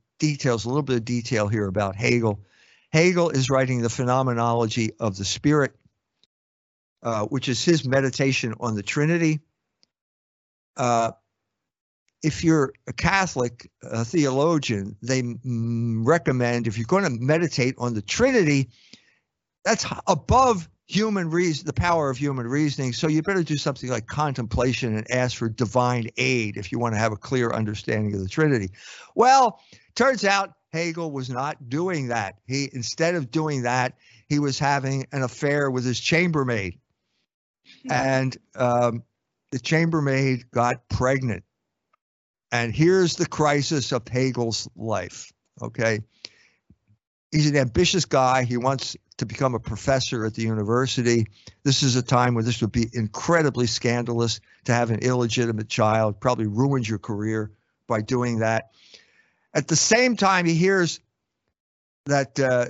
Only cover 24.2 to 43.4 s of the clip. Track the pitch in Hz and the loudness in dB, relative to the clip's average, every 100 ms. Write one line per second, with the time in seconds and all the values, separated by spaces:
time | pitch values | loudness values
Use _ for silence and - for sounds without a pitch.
24.2 | 151 131 113 - 127 117 123 107 110 123 | -2 -2 -4 0 0 0 -2 -4 -2 0
25.2 | 127 - 117 110 113 127 123 123 113 - | 0 -2 -6 -2 0 2 2 0 -4 -2
26.2 | 131 127 107 104 95 120 117 107 110 104 | 0 0 -2 -6 -8 -4 -2 0 0 -2
27.2 | - 131 117 113 107 107 - 110 107 104 | -4 0 0 0 -4 -6 -4 -2 -2 -4
28.2 | 95 - 156 127 92 98 - - - - | -4 0 2 2 -2 -10 -20 -20 -4 2
29.2 | 240 269 240 - _ - _ - 262 240 | 6 6 4 0 _ -20 _ 0 2 2
30.2 | 196 196 196 _ _ 160 170 165 165 139 | 2 2 0 _ _ -6 -4 -4 -6 -6
31.2 | 123 123 143 - 123 143 185 165 127 117 | -6 -4 -6 -6 -6 -4 -2 -2 -2 -2
32.2 | 98 95 - 135 139 135 113 - 165 175 | -4 -8 -6 -4 -4 -6 -8 -2 0 0
33.2 | 127 160 156 139 120 127 127 - _ _ | -2 -2 -2 -2 0 0 0 -4 _ _
34.2 | - 147 143 131 139 143 135 135 127 139 | -4 -2 0 0 0 0 0 -4 -4 -4
35.2 | 123 - 147 147 143 127 123 113 - 165 | -4 -2 -2 0 0 -2 -2 -2 0 2
36.2 | 180 156 127 113 95 - _ _ _ _ | 2 0 0 -2 -4 -8 _ _ _ _
37.2 | _ _ _ _ _ - 262 123 131 131 | _ _ _ _ _ -14 -4 0 2 2
38.2 | 131 - _ - 123 120 123 117 - _ | 0 -6 _ -2 0 2 0 -2 -10 _
39.2 | _ _ _ 131 - 160 165 160 143 135 | _ _ _ -8 0 2 2 0 0 2
40.2 | 135 127 - 120 120 127 - 104 127 135 | 0 -2 -4 0 0 0 -4 -2 0 0
41.2 | 127 92 - _ _ _ _ _ _ _ | -2 -6 -10 _ _ _ _ _ _ _
42.2 | _ _ - 120 117 104 165 190 175 - | _ _ -4 -2 0 2 4 6 4 0
43.2 | 165 - | -4 0